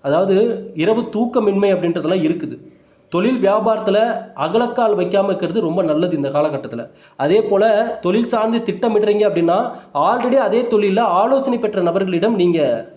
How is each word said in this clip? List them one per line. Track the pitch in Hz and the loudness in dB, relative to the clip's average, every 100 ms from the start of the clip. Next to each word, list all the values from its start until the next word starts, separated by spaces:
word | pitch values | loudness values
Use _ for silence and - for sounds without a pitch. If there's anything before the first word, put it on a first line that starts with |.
அதாவது | 143 151 190 190 233 226 - | 0 0 2 2 2 -2 -8
இரவு | - 170 220 | -4 0 0
தூக்கமின்மை | 233 208 233 262 214 196 196 | -2 -2 -2 0 0 2 2
அப்படின்றதெல்லாம் | 185 170 170 156 185 156 | 2 0 -2 -2 0 0
இருக்குது. | 170 - - - - _ _ _ | -2 -6 -10 -18 -20 _ _ _
தொழில் | 170 214 254 | -2 0 2
வியாபாரத்துல | 196 214 208 220 - 196 233 220 - | 2 2 0 0 0 0 0 -2 -10
அகலக்கால் | - 151 202 240 233 226 185 | -6 -2 0 0 0 0 2
வைக்காம | 175 196 | 0 0
இருக்கிறது | 196 190 170 190 | 0 -2 -2 -2
ரொம்ப | 175 175 | -2 0
நல்லது | 170 151 175 160 | 0 0 0 -2
இந்த | 139 | -2
காலகட்டத்துல. | 143 151 139 120 113 117 - - _ | 0 0 -2 -8 -12 -14 -18 -20 _
அதே | 139 196 | 0 2
போல | 220 202 220 208 233 - | 2 2 2 2 0 -2
தொழில் | 175 202 240 | -2 0 0
சார்ந்து | 233 220 226 | 0 0 -2
திட்டமிடுறீங்க | - 180 240 214 208 208 | -2 -2 0 0 2 2
அப்படின்னா, | 208 170 165 180 247 - - | 2 2 2 0 -2 -8 -10
already | 143 160 247 247 269 | -2 0 0 0 0
அதே | 220 214 | 2 0
தொழில்ல | 240 220 202 196 | 0 0 2 2
ஆலோசனை | 226 175 220 269 262 240 | 2 2 2 0 0 -2
பெற்ற | 214 208 | -2 -2
நபர்களிடம் | 175 180 190 175 202 | 0 0 -2 0 0
நீங்க | 220 175 170 139 117 - | 2 2 2 0 -2 -6